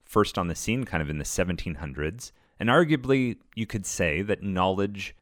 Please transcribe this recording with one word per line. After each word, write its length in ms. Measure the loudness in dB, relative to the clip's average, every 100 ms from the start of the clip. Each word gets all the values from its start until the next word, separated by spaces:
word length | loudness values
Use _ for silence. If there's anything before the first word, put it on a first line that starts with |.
first 340 | 0 2 4 2
on 80 | -2
the 80 |
scene 300 | -2 -2 -2
kind 180 | -2 -2
of 80 | -2
in 80 | -4
the 60 |
seventeen 520 | -2 -2 0 -2 -4 -6
hundreds. 560 | -8 -4 -6 -6 -12 -18 _ -2
And 100 | 4
arguably, 680 | 4 4 2 2 2 2 -4 _
you 120 | -8 -4
could 200 | -4 -4
say 360 | 0 2 2
that 200 | 0 -2
knowledge, 720 | -2 2 2 2 -2 -4 -12 -12